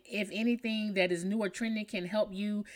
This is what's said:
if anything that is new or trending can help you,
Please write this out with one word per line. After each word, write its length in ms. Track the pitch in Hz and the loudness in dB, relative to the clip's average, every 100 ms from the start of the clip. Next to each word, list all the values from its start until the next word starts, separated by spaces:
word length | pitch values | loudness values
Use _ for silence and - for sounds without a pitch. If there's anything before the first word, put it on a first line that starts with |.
| - | -4
if 240 | 208 202 | -2 -2
anything 640 | 208 233 240 226 220 214 | 0 2 2 0 0 0
that 180 | 190 180 | 2 2
is 120 | 175 | 2
new 180 | 185 220 | 0 0
or 80 | 202 | 0
trending 340 | - 226 220 | 0 -2 -2
can 220 | 208 196 180 | -2 -4 0
help 260 | 214 - | 0 0
you, 320 | 190 208 208 - | 0 -2 -2 -4